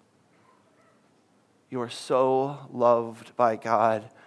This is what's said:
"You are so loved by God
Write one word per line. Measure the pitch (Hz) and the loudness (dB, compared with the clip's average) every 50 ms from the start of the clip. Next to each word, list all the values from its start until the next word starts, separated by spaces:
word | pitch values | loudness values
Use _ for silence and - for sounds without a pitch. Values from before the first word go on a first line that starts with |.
| _ _ _ _ _ _ _ _ _ _ _ _ _ _ _ _ _ _ _ _ _ _ _ _ _ _ _ _ _ _ _ _ _ _ | _ _ _ _ _ _ _ _ _ _ _ _ _ _ _ _ _ _ _ _ _ _ _ _ _ _ _ _ _ _ _ _ _ _
"You | 127 127 | -8 -8
are | 120 117 | -8 -8
so | - - - - 147 127 131 131 131 131 135 143 143 139 135 - | -10 -12 -4 0 0 2 2 2 2 0 0 -4 -6 -12 -16 -14
loved | - 123 120 120 120 117 117 117 113 117 - - - | -2 2 4 4 4 4 0 -4 -12 -16 -20 -10 -2
by | - 123 117 110 | 0 0 0 0
God | 107 - 113 113 104 113 113 110 107 110 120 - - - | -2 -2 0 2 2 2 2 0 -2 -4 -10 -20 -20 -20